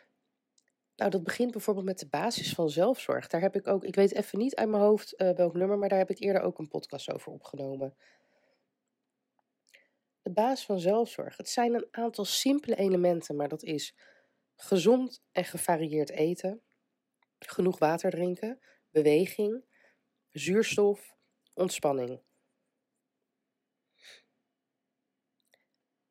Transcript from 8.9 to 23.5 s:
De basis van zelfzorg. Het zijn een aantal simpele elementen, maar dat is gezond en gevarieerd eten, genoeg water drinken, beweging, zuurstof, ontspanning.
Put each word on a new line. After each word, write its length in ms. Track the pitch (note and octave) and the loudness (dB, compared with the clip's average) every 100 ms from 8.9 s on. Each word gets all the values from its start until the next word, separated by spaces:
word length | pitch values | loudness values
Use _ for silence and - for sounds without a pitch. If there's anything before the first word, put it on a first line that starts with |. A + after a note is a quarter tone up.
| _ _ _ _ _ _ _ _ _ _ _ _ _ | _ _ _ _ _ _ _ _ _ _ _ _ _
De 100 | G#3 | -4
basis 340 | F3+ A#3 C4 - | 0 2 0 -2
van 140 | F#3+ | 0
zelfzorg. 580 | F3 A3 A3+ - - - | 2 2 0 -4 -12 -12
Het 120 | - | -6
zijn 240 | - A#3+ | 0 0
een 140 | A#3 - | 0 -4
aantal 340 | - A#3 A3 G3 | -6 -6 -4 -4
simpele 500 | - C4 C#4+ A#3+ A3 | -2 0 0 0 0
elementen, 600 | G3 F#3 F3+ E3+ - D3 | 2 4 4 2 -2 -4
maar 120 | C#3+ | -4
dat 160 | D#3 | -6
is 320 | E3+ D3 - _ _ _ _ _ _ _ | -6 -6 -6 _ _ _ _ _ _ _
gezond 680 | - F#3+ E3+ B3+ B3+ - _ | 0 2 6 4 2 -8 _
en 140 | - F3 | -4 -4
gevarieerd 640 | - - E3 D#3+ D3+ C#3+ | -4 -2 0 0 -2 -2
eten, 520 | - D#3+ F3 F#3 A3 _ _ _ _ _ _ _ _ | 0 0 0 -6 -8 _ _ _ _ _ _ _ _
genoeg 400 | - - F3+ F3+ | -14 0 0 4
water 320 | D3+ E3 F#3+ | 2 2 -2
drinken, 480 | E3 F3+ F3+ A3 C4 _ _ _ | -2 -4 -4 -8 -10 _ _ _
beweging, 720 | D#3 D3+ D3+ F#3+ - G#3 A#3 - _ _ _ _ _ _ | 2 4 4 2 0 -2 -2 -10 _ _ _ _ _ _
zuurstof, 840 | D3+ D3 G3+ A3 - G#3 G3+ - _ _ _ _ | -8 0 2 2 2 2 2 -6 _ _ _ _
ontspanning. 680 | - F3+ - D3+ C3+ B2 B2 _ _ _ _ _ _ _ _ _ _ _ _ _ | -4 -4 0 -2 0 -4 -10 _ _ _ _ _ _ _ _ _ _ _ _ _